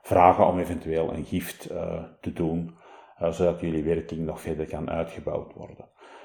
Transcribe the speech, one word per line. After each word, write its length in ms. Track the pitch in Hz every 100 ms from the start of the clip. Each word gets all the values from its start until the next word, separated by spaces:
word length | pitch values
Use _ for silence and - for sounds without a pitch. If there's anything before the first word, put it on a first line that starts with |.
vragen 440 | - 90 90 92 90
om 120 | 90
eventueel 540 | 87 82 80 80 80
een 120 | 78
gift, 420 | - 90 - - -
eh, 360 | 87 85 82 - -
te 120 | -
doen, 420 | - 82 85 85 - - - - -
eh, 120 | 85
zodat 300 | 82 87 85
jullie 220 | 85 80
werking 360 | 76 82 - 80 78
nog 140 | 80
verder 260 | 85 76 78
kan 240 | 78 80
uitgebouwd 640 | 82 80 - 78 - -
worden. 340 | - 78 - - _ - -